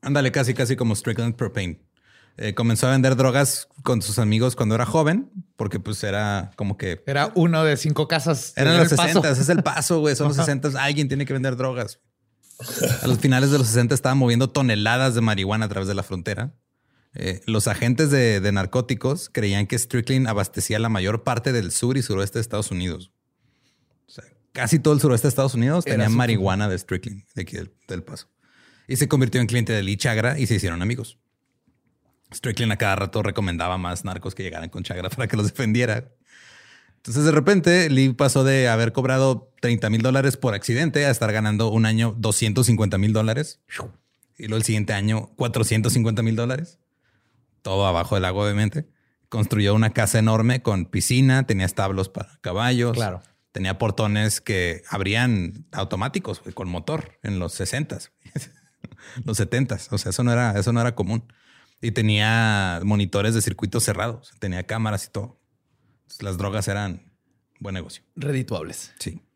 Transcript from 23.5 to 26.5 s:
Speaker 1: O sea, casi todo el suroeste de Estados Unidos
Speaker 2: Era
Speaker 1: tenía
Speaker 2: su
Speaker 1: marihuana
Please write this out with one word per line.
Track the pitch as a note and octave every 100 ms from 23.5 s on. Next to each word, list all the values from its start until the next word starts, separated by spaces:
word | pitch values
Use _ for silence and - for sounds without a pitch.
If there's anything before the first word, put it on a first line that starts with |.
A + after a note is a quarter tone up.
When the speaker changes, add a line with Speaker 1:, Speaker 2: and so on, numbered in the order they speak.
| _ _ _ _ _ _
Speaker 1:
O |
sea, | - - _ _
casi | - B2 D#3+
todo | D3+
el | D3+
suroeste | D3 A#2+ D3
de |
Estados | B2 C3+
Unidos | A#2+ A#2+ E3 E3
Speaker 2:
Era | A2
Speaker 1:
tenía | G#2+
Speaker 2:
su | A2+
Speaker 1:
marihuana | A#2+ G#2+ F#2+